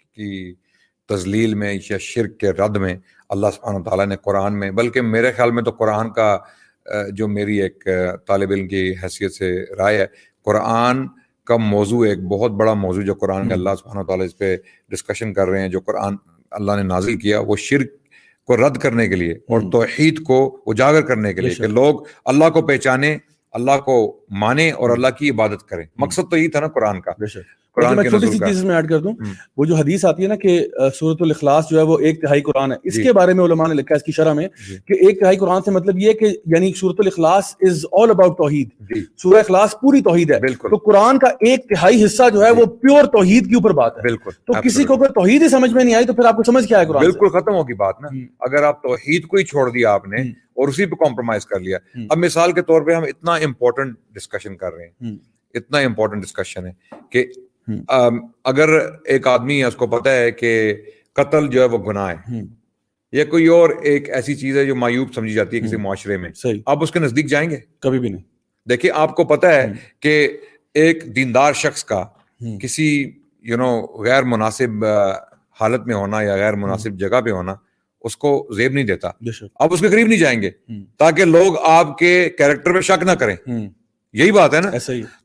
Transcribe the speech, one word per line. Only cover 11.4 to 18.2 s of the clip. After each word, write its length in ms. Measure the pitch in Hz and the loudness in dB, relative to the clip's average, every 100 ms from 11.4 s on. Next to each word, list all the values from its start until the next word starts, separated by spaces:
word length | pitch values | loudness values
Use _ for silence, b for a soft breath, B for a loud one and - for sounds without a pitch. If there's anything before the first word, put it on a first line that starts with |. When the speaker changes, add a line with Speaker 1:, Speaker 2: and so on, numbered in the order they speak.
Speaker 1:
کا 120 | _ 117 | _ 0
موضوع 500 | 107 104 101 120 110 | 2 0 0 0 0
ایک 180 | 95 | 0
بہت 260 | 92 98 117 | -4 -4 -2
بڑا 240 | 101 110 | 0 0
موضوع 280 | 107 95 92 | 0 -2 -4
جو 120 | 98 | -4
قرآن 320 | 98 98 95 95 | -4 -4 -4 -4
میں 80 | |
Speaker 2:
ہم۔ 60 | 92 | -4
Speaker 1:
اللہ 100 | 92 98 | -4 -6
سبحانہ 220 | - 101 92 | -10 -14 -6
تعالیٰ 200 | 92 92 | -6 -6
اس 120 | - | -6
پہ 180 | 98 92 b b _ | -4 -4 b b _
discussion 440 | 90 - 104 113 | -14 -10 -8 -6
کر 160 | 95 95 | -2 -2
رہے 120 | 95 | -2
ہیں، 80 | 95 | -4
جو 120 | 90 | -6
قرآن 340 | - 104 101 101 _ 85 _ | -6 -6 -6 -8 _ _ _
اللہ 220 | - 101 | -8 -4
نے 100 | 101 | -2
نازل 340 | 95 92 101 117 | -2 -2 -2 -4
کیا 220 | 101 107 | -2 -2
وہ 180 | 104 104 | -2 -4
شرک 320 | - 139 127 - _ b | 0 -2 -2 -10 _ b